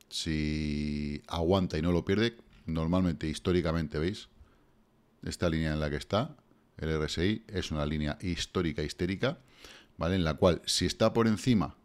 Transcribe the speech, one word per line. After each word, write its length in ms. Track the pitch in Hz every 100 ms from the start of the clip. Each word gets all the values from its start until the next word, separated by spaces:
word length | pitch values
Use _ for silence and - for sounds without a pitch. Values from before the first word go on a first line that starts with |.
| -
Si 1120 | - 82 78 76 76 76 73 73 76 73 73 -
aguanta 500 | 80 82 95 87 78
y 40 |
no 100 | 85
lo 120 | 85
pierde, 320 | 82 98 117 113 - - -
normalmente, 640 | 80 80 90 92 76 78
históricamente, 720 | 76 - 90 82 82 78 76
¿veis? 300 | 85 107 - - - _ _ _ _ _ _ _
Esta 260 | - - 87
línea 240 | 80 80
en 80 | 78
la 100 | 76
que 60 | 71
está, 400 | - 101 156 - _ _ _ -
el 140 | 78
R 160 | 80 76
S 200 | - 92
I, 160 | 110 -
es 220 | 92 -
una 140 | 78 73
línea 320 | 76 76 -
histórica, 600 | 95 82 - 95 85 76
histérica, 560 | 78 - 90 95 123 170 - - - - - -
¿vale? 180 | 82 95
En 80 |
la 100 | 80
cual, 280 | 76 95 82
si 220 | - - 90
está 260 | - 110
por 140 | 117 113
encima, 500 | 107 135 110 76 -